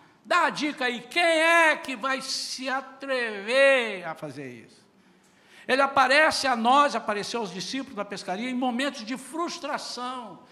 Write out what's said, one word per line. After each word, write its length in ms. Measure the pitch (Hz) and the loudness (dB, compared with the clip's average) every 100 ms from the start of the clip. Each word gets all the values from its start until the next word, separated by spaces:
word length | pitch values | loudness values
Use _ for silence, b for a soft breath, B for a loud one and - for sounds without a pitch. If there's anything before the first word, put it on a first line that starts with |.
| B B | B B
Dá 200 | 214 349 | 0 2
a 60 | 302 | 2
dica 340 | 180 294 - | 0 -4 -2
aí, 160 | 247 240 | -4 -4
quem 220 | - 339 | -4 2
é 540 | 339 320 330 339 320 294 | 4 4 6 6 6 2
que 200 | - 247 | -4 -6
vai 240 | 262 262 | -4 -4
se 480 | - - - - 262 | -4 -6 -8 -8 -6
atrever 1400 | 262 262 - 277 254 233 202 202 262 277 269 226 196 170 | -6 -6 -12 -4 -2 -2 -4 0 4 6 6 2 -4 -8
a 80 | |
fazer 340 | 156 156 135 135 123 - | -10 -10 -12 -12 -14 -20
isso? 140 | - _ _ B B B B B B B | -20 _ _ B B B B B B B
Ele 160 | 262 | 2
aparece 640 | 269 269 254 285 311 - 269 | 4 4 4 6 4 2 0
a 80 | |
nós, 400 | 240 226 277 285 | 2 4 6 6
apareceu 460 | 220 226 208 190 233 | 2 -4 -4 -4 -6
aos 120 | 208 | -6
discípulos 440 | 180 180 262 269 208 | -8 -8 -8 -8 -8
da 80 | |
pescaria 440 | 202 196 - 190 254 | -8 -8 -6 -6 -4
em 60 | |
momentos 500 | 247 254 233 285 277 | -2 -2 -2 -4 -4
de 120 | 214 254 | -8 -10
frustração. 1200 | - 320 339 - 285 254 - - 247 254 220 170 - | -8 -6 -6 -6 -6 -6 -8 -10 -8 -10 -12 -16 -20